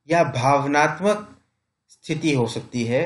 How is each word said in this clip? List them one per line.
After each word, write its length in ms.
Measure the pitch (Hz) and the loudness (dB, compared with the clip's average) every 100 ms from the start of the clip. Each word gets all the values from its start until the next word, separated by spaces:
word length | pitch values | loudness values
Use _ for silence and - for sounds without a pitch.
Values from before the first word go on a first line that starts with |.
| - | -2
या 140 | 165 147 | 0 2
भावनात्मक 1000 | 123 127 139 139 147 156 156 196 208 208 - _ _ _ _ _ | 0 2 2 2 2 2 0 -2 -2 -6 -20 _ _ _ _ _
स्थिति 420 | _ - 151 156 | _ -8 -4 0
हो 120 | 135 113 | 0 0
सकती 360 | - - 123 | -4 -8 -6
है 180 | 117 127 | -2 -2